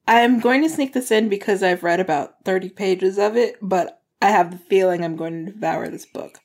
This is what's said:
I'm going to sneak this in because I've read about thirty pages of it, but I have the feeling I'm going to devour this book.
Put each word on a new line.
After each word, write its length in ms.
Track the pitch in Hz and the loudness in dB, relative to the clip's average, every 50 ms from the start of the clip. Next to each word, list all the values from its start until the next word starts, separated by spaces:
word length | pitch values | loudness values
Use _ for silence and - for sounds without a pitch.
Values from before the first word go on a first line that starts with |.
| _ | _
I'm 320 | - 226 233 240 240 254 233 | 2 4 4 6 4 4 2
going 220 | 226 240 254 269 | 2 2 2 2
to 80 | 311 320 | 2 0
sneak 240 | - - 277 262 - | 0 -2 -4 -2 -4
this 160 | 254 254 - | -4 -2 0
in 200 | 220 220 226 214 | 2 2 2 0
because 340 | 196 196 - - 202 185 190 | -2 -2 -2 -2 0 0 0
I've 180 | 180 180 180 170 | 0 0 0 0
read 160 | 170 170 175 | 0 0 0
about 460 | 185 180 156 147 - - _ _ - | 0 0 -2 -4 -4 -6 _ _ -4
thirty 240 | 196 190 185 185 185 | -2 -2 -2 -4 -6
pages 480 | - - 202 190 185 180 190 185 190 | -8 -4 -2 -2 0 0 0 0 0
of 180 | 202 202 214 220 | 0 0 0 2
it, 200 | 240 240 220 - - | 0 0 0 -2 -6
but 420 | 214 185 190 180 170 - - _ _ _ _ - | -4 -2 0 0 0 -2 -8 _ _ _ _ 0
I 80 | 190 196 | 2 2
have 220 | 214 190 175 170 | 4 2 2 0
the 60 | 180 | -4
feeling 460 | 175 - - 202 190 185 185 175 175 170 | -14 -4 0 2 2 4 2 0 0 -2
I'm 120 | 165 160 | -4 -6
going 300 | 151 165 165 165 165 160 | -6 -8 -8 -8 -8 -10
to 40 | 190 | -12
devour 360 | 196 214 165 160 165 - - | -10 -6 -4 -4 -4 -4 -6
this 180 | - - - - | -8 -10 -12 -16
book. 320 | - - - 78 - - - | -14 -14 -14 -14 -14 -16 -20